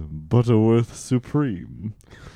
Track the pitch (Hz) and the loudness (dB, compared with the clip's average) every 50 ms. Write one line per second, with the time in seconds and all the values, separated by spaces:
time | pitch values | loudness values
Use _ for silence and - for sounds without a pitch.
0 | 78 76 78 78 78 80 117 123 113 123 113 107 110 113 117 117 117 - - - | -8 -10 -12 -12 -4 0 2 2 4 4 4 4 6 6 4 4 2 -2 -8 -12
1 | - - 127 120 - - - 147 147 127 92 85 - 55 62 - 90 110 - _ | -4 -2 -2 -2 -2 -2 -2 0 0 0 -4 -6 -10 -14 -14 -12 -12 -12 -12 _
2 | - - - - - - - | -20 -20 -20 -20 -20 -20 -20